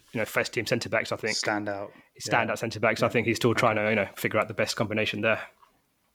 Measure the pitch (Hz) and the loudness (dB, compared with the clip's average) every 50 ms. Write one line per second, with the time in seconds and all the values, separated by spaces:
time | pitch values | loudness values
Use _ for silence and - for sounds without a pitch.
0 | _ _ - 113 107 - - 123 113 - - 120 107 - 127 117 - 104 110 113 | _ _ -4 -4 -4 0 0 -2 -2 0 -2 -4 -2 0 -2 -2 0 0 -2 -2
1 | 113 - 117 - - 110 113 - - 113 107 104 104 104 101 98 101 - - - | 0 -2 -6 -4 -2 -2 -2 -2 0 0 0 0 -2 -4 -6 -6 -8 -12 -14 -20
2 | - _ _ - - 113 127 120 113 110 110 - 123 110 - 110 117 110 113 - | -20 _ _ -12 -4 0 2 2 2 2 -2 -2 -4 -6 -4 2 2 2 2 4
3 | 127 110 - 120 107 117 107 - - 117 110 - 127 113 107 107 107 107 113 104 | 0 2 2 2 2 2 0 4 4 2 4 4 4 4 4 4 2 2 2 2
4 | 98 - - - - 107 110 107 101 - - - 110 - - - 117 98 107 110 | 0 -2 -4 -6 -4 0 0 0 0 0 0 -2 -2 -2 0 -2 -2 -2 0 -2
5 | 107 - - 104 107 110 110 - - - _ _ - _ _ _ _ _ _ _ | -2 -2 -2 0 0 0 0 0 -2 -12 _ _ -20 _ _ _ _ _ _ _
6 | _ _ | _ _